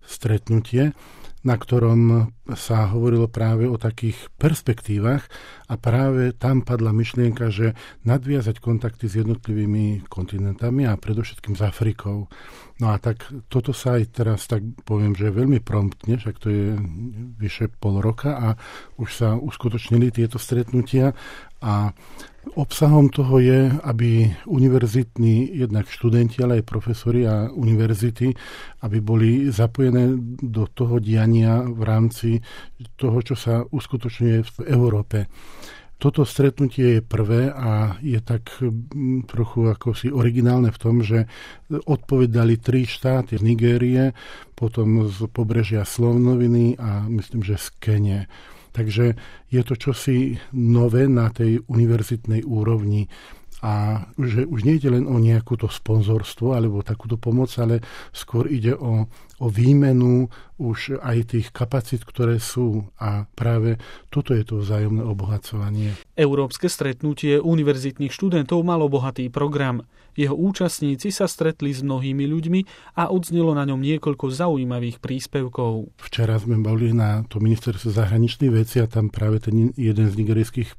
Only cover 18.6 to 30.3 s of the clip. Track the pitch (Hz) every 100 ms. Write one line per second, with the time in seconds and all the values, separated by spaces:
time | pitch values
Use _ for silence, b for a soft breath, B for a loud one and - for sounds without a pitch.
18.6 | B B B - 113 - 113 113 110 -
19.6 | 120 113 - 117 123 113 117 120 - 123
20.6 | 117 123 120 131 135 135 B B B -
21.6 | 117 104 104 95 B B B B - -
22.6 | 139 - 151 151 143 - 131 131 127 131
23.6 | 135 139 156 113 120 113 113 87 - 151
24.6 | 131 127 120 117 120 - 113 110 131 180
25.6 | 123 104 - - 117 117 117 113 123 120
26.6 | 110 110 117 117 117 120 117 107 110 -
27.6 | 113 110 110 107 120 113 123 123 B B
28.6 | B B 113 107 104 113 113 123 143 104
29.6 | 117 117 131 123 123 131 117